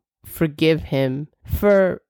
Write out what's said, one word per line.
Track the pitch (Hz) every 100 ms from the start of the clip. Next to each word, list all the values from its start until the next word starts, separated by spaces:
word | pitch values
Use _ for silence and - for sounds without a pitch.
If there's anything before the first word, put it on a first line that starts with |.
| _ _ -
forgive | - 165 147 160 156
him | - 135 135 135 151 _
for | - - 202 196 185 -